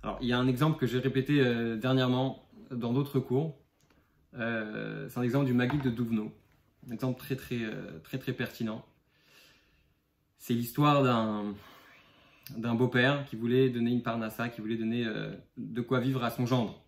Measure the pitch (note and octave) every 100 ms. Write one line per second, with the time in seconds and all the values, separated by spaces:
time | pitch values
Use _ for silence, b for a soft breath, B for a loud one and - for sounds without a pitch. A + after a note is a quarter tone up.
0 | G#2+ F#2+ A#2+ B2 B2+ B2 D#3 D#3 B2 B2
1 | C3 C3 C3 D3 B2 A#2 A#2 A2 B2+ C3
2 | B2+ B2+ C3+ - _ - - B2 A#2 B2+
3 | C#3 C3+ B2 B2+ D#3+ - _ _ b b
4 | b b _ B2+ A#2 A#2 G#2+ A2 G#2+ G#2
5 | G2+ B2+ B2 C3 C3+ A#2+ B2 D3 C3 A#2
6 | A#2 A2+ G#2+ - _ _ _ _ - A2+
7 | C3 B2+ - C3 - A#2+ A2 G#2 F#2+ D#2+
8 | - C3+ - B2 A#2+ - A2+ A2+ - _
9 | _ b b b b b b b b _
10 | _ _ _ _ - A#2+ A#2+ - D3 C#3+
11 | C3 A#2+ A2 G#2+ G#2 G#2 B B B B
12 | B B B B - A2+ A#2 A2+ A#2+ B2
13 | B2+ C#3+ C#3 A2 A#2 B2+ C3 A#2+ A#2 B2
14 | A#2 A#2 A2 G#2+ A#2+ A#2 G#2+ A2+ A2 A#2
15 | A#2 G#2+ G#2 - - - A2+ A2+ A#2 B2+
16 | B2+ C3 A#2+ - A#2+ B2+ G#2 -